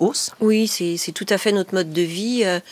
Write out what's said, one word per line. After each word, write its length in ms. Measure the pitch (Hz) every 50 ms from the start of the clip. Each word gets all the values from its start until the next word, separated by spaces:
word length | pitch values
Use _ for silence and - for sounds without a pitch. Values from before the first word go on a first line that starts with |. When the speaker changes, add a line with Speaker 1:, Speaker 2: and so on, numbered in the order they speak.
Speaker 1:
hausse. 320 | 160 208 294 - - - - -
Speaker 2:
Oui, 260 | 220 214 214 220 220
c'est, 300 | 214 - - 180 170 170
c'est 160 | 170 - - 160
tout 140 | - 196 -
à 100 | 240 220
fait 140 | - 220 202
notre 220 | 196 185 - 190
mode 180 | 190 180 160 156
de 100 | 165 175
vie. 400 | 165 170 180 208 233 247 247 220
Euh, 140 | 190 180 175 - -